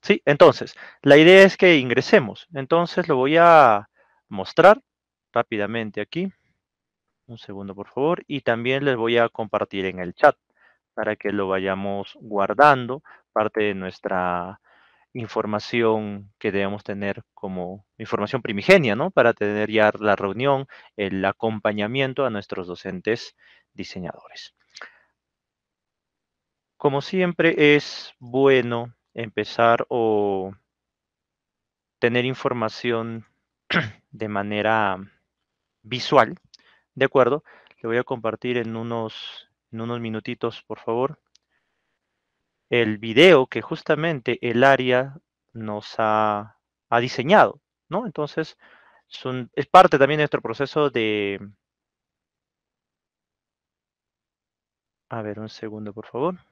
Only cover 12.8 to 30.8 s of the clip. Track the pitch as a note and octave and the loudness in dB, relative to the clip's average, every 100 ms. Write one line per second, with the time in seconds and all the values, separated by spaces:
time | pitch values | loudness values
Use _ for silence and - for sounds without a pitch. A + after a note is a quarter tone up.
12.8 | A#2+ C3+ _ - _ A2+ G#2+ A2 G#2 F#2+ | -2 -12 _ -20 _ -4 -2 -2 -4 -4
13.8 | F#2 - G#2 F#2+ F2+ F2 F2+ G2+ _ _ | -10 -10 -6 -4 -2 -4 -8 -16 _ _
14.8 | _ _ _ B2 A2 A2 G#2+ G#2 - A#2+ | _ _ _ -14 -8 -6 -4 -6 -4 0
15.8 | A2+ A2 G#2+ G2+ G2+ _ A2 G2 G2 G2+ | 0 0 -4 -12 -16 _ -6 -4 -4 -6
16.8 | - G2+ G2+ G2 _ _ G2+ F#2 F2+ G2+ | -10 -8 -8 -8 _ _ -12 -10 -10 -14
17.8 | _ _ A2 A2 G#2 C3 - G2+ C3+ F#3+ | _ _ -8 -6 -4 -6 -6 -4 4 6
18.8 | C3 G#2 E3+ - A#2 A2 G#2 G#2 G#2+ G#2+ | 6 -2 -2 2 2 0 -4 -4 -2 2
19.8 | G#2+ G#2 G#2 G2 G2+ G2 C#3 C3+ C#3 - | 2 2 -2 0 -2 -4 -2 -2 -4 -18
20.8 | - - G2 F#2+ F#2+ - A2+ G#2+ G#2+ G#2 | -20 -8 -6 -2 -4 -2 -6 -2 -4 -4
21.8 | G#2 C3 C3+ B2+ C3+ G#2 G2 G2+ F2+ F2 | -4 -2 -4 -2 -4 -6 -10 -12 -10 -12
22.8 | F#2+ F#2 G#2 A#2+ - _ _ _ _ - | -10 -8 -4 -4 -6 _ _ _ _ -18
23.8 | - F#2+ F2 - - - - _ _ - | -16 -12 -14 -16 -20 -20 -20 _ _ -20
24.8 | - _ _ _ _ _ _ _ _ _ | -20 _ _ _ _ _ _ _ _ _
25.8 | _ _ _ _ _ _ _ _ _ _ | _ _ _ _ _ _ _ _ _ _
26.8 | C#3+ C#3 - F#3 F3+ E3+ E3 - D3 D3 | -2 -2 -4 -2 -2 0 0 4 4 4
27.8 | - - - _ B2 B2+ C#3 C3 A#2+ A#2 | 0 -16 -18 _ -6 2 4 4 2 -6
28.8 | A#2+ _ _ - A2+ G#2+ G#2+ - A#2 A#2 | -8 _ _ -14 -10 -8 -6 2 2 2
29.8 | - B2 A2+ G#2+ G2+ F#2+ F#2+ F#2 _ _ | -2 -2 0 0 -2 -4 -8 -12 _ _